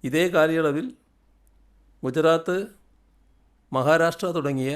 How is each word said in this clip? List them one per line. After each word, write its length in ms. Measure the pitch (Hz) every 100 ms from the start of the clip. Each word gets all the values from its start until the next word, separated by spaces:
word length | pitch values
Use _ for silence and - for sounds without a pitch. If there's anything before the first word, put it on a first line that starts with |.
ഇതേ 200 | 131 151 180
കാലയളവിൽ 580 | 170 160 160 156 143 254 - _ _ _ _ _ _ _ _ _ _
ഗുജറാത്ത്, 540 | 131 127 160 160 165 180 220 - _ _ _ _ _ _ _ _ _
മഹാരാഷ്ട്ര 540 | 131 131 160 165 165 185
തുടങ്ങിയ 420 | 170 143 135 131